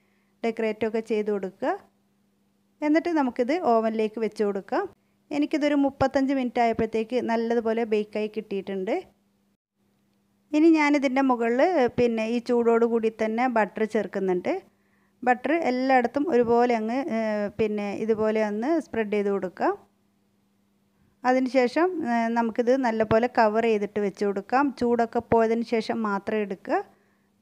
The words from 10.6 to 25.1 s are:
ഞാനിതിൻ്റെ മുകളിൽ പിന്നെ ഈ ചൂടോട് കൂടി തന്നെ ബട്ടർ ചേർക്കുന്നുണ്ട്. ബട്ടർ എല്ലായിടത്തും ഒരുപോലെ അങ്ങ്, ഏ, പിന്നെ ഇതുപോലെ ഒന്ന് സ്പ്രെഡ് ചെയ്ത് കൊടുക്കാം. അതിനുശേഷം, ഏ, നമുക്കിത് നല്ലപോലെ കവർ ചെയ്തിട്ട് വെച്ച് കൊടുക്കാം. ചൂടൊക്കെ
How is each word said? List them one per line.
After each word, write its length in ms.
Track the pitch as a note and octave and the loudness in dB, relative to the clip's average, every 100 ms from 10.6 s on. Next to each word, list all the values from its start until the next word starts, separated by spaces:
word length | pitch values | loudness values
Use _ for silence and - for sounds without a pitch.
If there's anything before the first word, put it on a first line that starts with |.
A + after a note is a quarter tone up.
| E4 | 4
ഞാനിതിൻ്റെ 520 | D#4+ D4 D4 C4+ C4 | 6 4 2 2 2
മുകളിൽ 400 | C4+ A#3+ A#3 A#3+ E4+ E4 A#3+ | 2 2 2 2 2 4 2
പിന്നെ 360 | - A#3+ A3+ A3 | 2 0 0 -2
ഈ 100 | A#3+ | -2
ചൂടോട് 460 | A#3 A#3+ A#3 A3+ A#3 | 0 2 4 4 2
കൂടി 240 | A#3 A3 | 2 -2
തന്നെ 300 | A3 A3 A3 B3+ | -2 -2 0 0
ബട്ടർ 340 | A3+ G3+ - A3 | 0 0 -2 -2
ചേർക്കുന്നുണ്ട്. 680 | A3 F#3+ G3 F#3+ F3+ G#3+ F#4 - _ _ _ _ _ | -2 -4 -2 -2 0 -2 -6 -8 _ _ _ _ _
ബട്ടർ 280 | A#3+ B3 - E4+ | -2 0 0 0
എല്ലായിടത്തും 600 | C#4+ B3+ C4 C4 A#3+ C#4+ E4 | 0 0 2 2 2 -2 0
ഒരുപോലെ 460 | A#3+ A#3 A#3 B3 A#3 | 2 4 4 2 0
അങ്ങ്, 240 | A3 B3+ E4+ | -2 -4 -4
ഏ, 100 | A3+ A3 G#3 G3+ | -4 -2 -2 -4
പിന്നെ 380 | - A3 G#3 G3+ G3 | -2 -2 -2 -4 -4
ഇതുപോലെ 400 | A3 G#3+ A3 A3 | -2 0 0 0
ഒന്ന് 260 | G#3+ G#3 B3 E4 | -2 -2 0 -2
സ്പ്രെഡ് 320 | - A3+ G#3+ | -2 -4 -2
ചെയ്ത് 160 | G#3 G3+ | -2 0
കൊടുക്കാം. 440 | G3 F#3 - D#4 G4+ _ _ _ _ _ _ _ _ _ _ _ _ _ _ | -2 -4 -2 -2 -2 _ _ _ _ _ _ _ _ _ _ _ _ _ _
അതിനുശേഷം, 640 | B3 B3+ C4 C4 B3 D4+ F4+ F4+ | 0 0 2 2 2 2 0 0
ഏ, 120 | A#3+ A#3 A3+ | -2 -2 0
നമുക്കിത് 420 | A#3 A#3 G#3+ A#3+ C4+ | 0 0 0 2 2
നല്ലപോലെ 500 | B3 A3 G#3+ A3+ B3 | 0 0 2 2 2
കവർ 340 | B3 A3 G#3+ | 2 2 2
ചെയ്തിട്ട് 360 | A3+ G#3 G3+ G#3 | 2 0 -2 -4
വെച്ച് 240 | G3+ - | -4 -2
കൊടുക്കാം. 420 | G3+ G3 - B3+ C#4+ | -2 -4 -2 0 0
ചൂടൊക്കെ 480 | - A#3+ A#3+ A3+ | 0 0 0 0